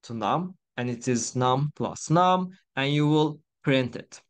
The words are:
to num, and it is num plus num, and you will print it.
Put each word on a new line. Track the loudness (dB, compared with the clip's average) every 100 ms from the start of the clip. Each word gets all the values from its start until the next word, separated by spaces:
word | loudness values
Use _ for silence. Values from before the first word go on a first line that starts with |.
to | -12
num, | -4 -2 -2 -4 -12 _ -6
and | -6
it | -4 -2
is | -2 -2
num | 0 2 2 0
plus | -4 -6 -6 0
num, | 4 4 2 -2 -10 _ -4
and | -2
you | 0 2
will | 2 2 -4 _ _
print | 0 0 0 -6
it. | -16 -20 _